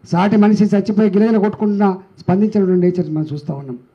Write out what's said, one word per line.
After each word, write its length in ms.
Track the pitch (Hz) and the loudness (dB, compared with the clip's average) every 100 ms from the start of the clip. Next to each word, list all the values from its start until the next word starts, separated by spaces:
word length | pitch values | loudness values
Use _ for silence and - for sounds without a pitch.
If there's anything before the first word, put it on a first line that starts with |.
సాటి 320 | - 170 202 214 | -4 0 2 4
మనిషి 280 | 208 214 | 4 4
చచ్చిపోయి 460 | 208 202 190 202 214 | 2 2 0 0 2
గిలగిల 280 | 190 214 220 | 2 2 2
కొట్టుకుంటున్నా 500 | 208 208 214 202 202 190 - - | 0 -2 -4 0 0 -2 -10 -10
స్పందించినటువంటి 680 | - 185 214 214 190 180 180 | -2 0 0 0 0 2 0
నేచర్ 220 | 175 156 | -2 -4
మనం 160 | 156 151 | -4 -6
చూస్తూ 220 | 147 - | -8 -10
ఉన్నాం. 240 | 139 135 120 _ | -10 -12 -16 _